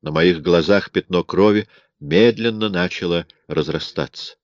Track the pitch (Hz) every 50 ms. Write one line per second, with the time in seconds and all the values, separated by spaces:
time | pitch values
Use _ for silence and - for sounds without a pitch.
0 | _ 78 78 78 82 90 90 80 73 92 85 85 80 82 101 101 - - _ -
1 | - _ 90 90 82 _ - 87 98 107 104 107 104 _ _ _ _ _ _ _
2 | 147 73 76 92 110 120 113 101 113 117 113 110 107 107 98 87 87 90 - -
3 | 92 87 85 85 82 _ _ _ _ _ 76 78 76 71 78 - - - - -
4 | 73 67 _ - - - - _